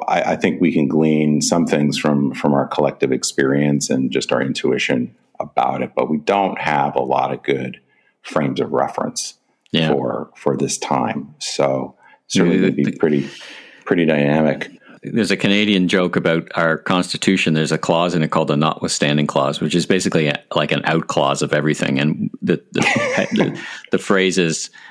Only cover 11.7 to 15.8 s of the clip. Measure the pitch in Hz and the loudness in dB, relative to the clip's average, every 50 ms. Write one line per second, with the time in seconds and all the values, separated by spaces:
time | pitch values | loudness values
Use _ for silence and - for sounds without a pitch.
11.7 | 67 65 65 - - _ _ - - _ _ _ - 98 90 87 82 76 - - | 0 -2 -4 -8 -12 _ _ -20 -20 _ _ _ 0 2 2 4 4 2 2 2
12.7 | - 71 71 - - - - 78 76 71 - - - - - - - - - - | 2 0 -2 -2 0 0 0 2 2 0 0 -4 -10 -16 -18 -18 -20 -20 -20 -20
13.7 | - - - - 101 87 82 78 78 73 73 71 76 78 78 76 - - - - | -20 -18 -4 0 2 2 4 2 4 2 2 2 2 2 2 2 0 -2 -6 -14
14.7 | - - - - - - - - - 117 104 92 98 95 - 196 101 104 107 104 | -14 -20 -20 -20 -20 -14 -12 -4 -2 -2 0 0 0 0 2 2 2 2 2 2
15.7 | 104 92 | 4 2